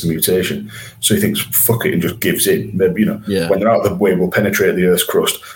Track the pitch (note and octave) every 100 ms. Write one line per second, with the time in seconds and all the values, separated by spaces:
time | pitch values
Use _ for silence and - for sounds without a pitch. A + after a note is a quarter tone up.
0 | E2+ D#2+ - F#2 F2 C#2 - - - -
1 | - G2+ G#2 - - - - A#2+ - -
2 | F3 - F2+ - - - - F2+ F#2 F2
3 | G#2+ - - F#2+ E2+ F#2+ G#2+ A2+ G2+ F2+
4 | G2+ F2+ F2+ G#2+ G2+ F#2+ F#2+ F2 F2+ F2
5 | - G#2+ - - -